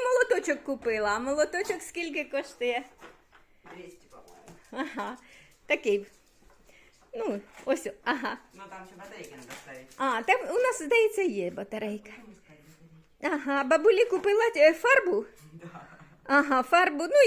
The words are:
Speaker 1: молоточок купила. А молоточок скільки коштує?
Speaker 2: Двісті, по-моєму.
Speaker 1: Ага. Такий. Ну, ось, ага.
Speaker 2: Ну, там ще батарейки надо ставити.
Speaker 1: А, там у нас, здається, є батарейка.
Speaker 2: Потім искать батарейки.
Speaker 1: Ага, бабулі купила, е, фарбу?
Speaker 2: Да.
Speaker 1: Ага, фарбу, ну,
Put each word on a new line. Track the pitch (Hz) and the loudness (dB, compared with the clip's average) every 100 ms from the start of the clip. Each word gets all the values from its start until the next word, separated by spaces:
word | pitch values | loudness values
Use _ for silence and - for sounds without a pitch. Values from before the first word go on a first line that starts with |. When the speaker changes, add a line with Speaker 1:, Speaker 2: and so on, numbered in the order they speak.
Speaker 1:
молоточок | 508 494 494 370 - 285 | 2 2 2 0 0 -4
купила. | - 262 233 214 208 | -4 -6 -4 -2 0
А | 208 | -2
молоточок | 254 294 302 349 403 370 | -2 0 0 -2 -6 -6
скільки | - - 339 294 | -10 -10 -8 -6
коштує? | 269 277 - - 240 240 269 - - - _ _ _ _ - 175 | -6 -6 -8 -6 -4 -4 -8 -16 -20 -20 _ _ _ _ -20 -20
Speaker 2:
Двісті, | 175 - _ | -20 -20 _
по-моєму. | - - - - - - 254 294 233 | -20 -20 -20 -20 -20 -14 -10 -8 -6
Speaker 1:
Ага. | 202 247 - - - _ - | -8 -10 -16 -20 -20 _ -4
Такий. | 294 226 202 202 _ _ _ _ _ _ _ _ _ _ | -2 0 -2 -2 _ _ _ _ _ _ _ _ _ _
Ну, | 466 427 202 - - | -8 -6 -6 -10 -10
ось, | - 330 - - | -4 -4 -6 -8
ага. | - 247 226 220 - | -6 -4 -6 -10 -14
Speaker 2:
Ну, | 185 196 | -20 -20
там | 190 185 | -18 -18
ще | 180 | -20
батарейки | 196 214 - | -20 -18 -18
надо | 131 127 - | -18 -18 -18
ставити. | - 254 262 - | -18 -20 -18 -6
Speaker 1:
А, | 262 226 | -4 -2
там | 233 392 277 392 | 2 0 0 0
у | |
нас, | 508 480 | 0 -2
здається, | 294 466 440 440 | 2 4 4 2
є | 370 202 180 | -2 -2 -4
батарейка. | - 196 214 214 208 - - | -6 -10 -8 -8 -8 -12 -20
Speaker 2:
Потім | 214 | -20
искать | 202 _ 151 - - - - _ _ | -20 _ -20 -20 -20 -20 -20 _ _
батарейки. | 294 294 277 | -4 -4 -2
Speaker 1:
Ага, | 277 | -2
бабулі | 262 311 320 392 | 2 4 4 4
купила, | 440 370 403 415 453 453 | 2 0 2 2 2 6
е, | 302 | 6
фарбу? | 320 466 539 370 214 - - - | 6 4 4 4 -2 -4 -12 -20
Speaker 2:
Да. | 165 - - - - - - | -20 -18 -18 -20 -20 -20 -18
Speaker 1:
Ага, | - 277 285 262 | 0 2 4 2
фарбу, | 254 349 370 285 | 4 4 4 2
ну, | 339 571 | 2 6